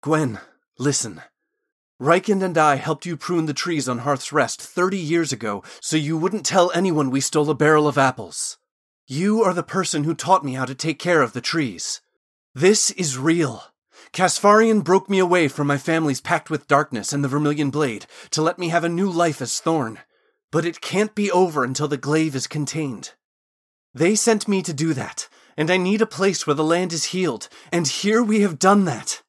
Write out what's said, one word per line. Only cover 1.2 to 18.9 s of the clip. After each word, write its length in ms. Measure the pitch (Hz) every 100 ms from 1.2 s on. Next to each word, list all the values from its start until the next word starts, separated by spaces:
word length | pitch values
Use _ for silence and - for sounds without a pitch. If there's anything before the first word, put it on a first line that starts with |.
| - _ _ _ _ _ _ _
Riken 440 | 127 175 185 196
and 120 | 190
I 200 | 165 151
helped 320 | 139 147 156 175
you 100 | 170
prune 300 | - 175 160
the 60 |
trees 360 | 143 180 160 131
on 100 | 120
Hearth's 320 | 123 135 -
Rest 300 | 147 120 -
thirty 380 | - - 185 196
years 340 | 156 170 156
ago, 300 | 120 110 104 - -
so 160 | - 156
you 180 | 147 160
wouldn't 280 | 170 202
tell 260 | 143 185 180
anyone 340 | 170 190 156 139
we 100 | 131
stole 300 | 135 160 151
a 60 |
barrel 320 | 135 151 156 151
of 100 | 139
apples. 640 | 135 - 95 - - - _ _ _ _ _
You 340 | 135 190 214
are 140 | 202
the 80 | 175
person 400 | 165 185 175 156
who 100 | 147
taught 320 | 170 - 190
me 80 | 143
how 120 | 131
to 100 | 127
take 240 | 135 160 147
care 240 | 175 165
of 100 | 123
the 80 | 123
trees. 600 | - 165 139 85 - - _ _ _ _ _
This 380 | 131 175 214 -
is 260 | - 170 131
real. 460 | 143 170 147 113 - _ _ _ -
Casfarian 680 | - 185 - 202 208 226 214
broke 260 | 156 190 190
me 80 | 196
away 300 | 180 180 151
from 180 | -
my 140 | 143 143
family's 420 | - 165 160 131
pact 300 | - 170 -
with 160 | 151 _
darkness 440 | 143 147 117 101
and 120 | 143
the 40 | 139
Vermilion 440 | 139 147 147 143
Blade 340 | 139 147 107 - - -
to 140 | -
let 160 | 156 175
me 100 | 175
have 140 | 170
a 60 |
new 200 | 170